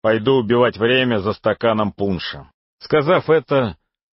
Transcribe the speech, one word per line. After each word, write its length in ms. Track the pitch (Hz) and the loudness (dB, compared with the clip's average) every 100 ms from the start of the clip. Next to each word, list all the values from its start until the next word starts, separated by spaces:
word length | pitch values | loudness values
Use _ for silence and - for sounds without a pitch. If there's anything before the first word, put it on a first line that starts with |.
пойду 320 | 110 113 113 | 0 0 2
убивать 440 | 135 110 120 120 98 | 0 2 2 2 2
время 420 | 113 131 127 110 | 0 2 0 -2
за 120 | 98 | -2
стаканом 600 | 101 110 101 117 107 104 | -4 -4 -2 0 0 -2
пунша». 580 | - 101 87 - 71 67 _ _ _ | -4 -4 -4 -8 -14 -18 _ _ _
Сказав 500 | - 156 143 175 - | -2 0 2 0 2
это, 480 | 160 - 139 113 78 _ _ _ | 0 0 -2 -2 -6 _ _ _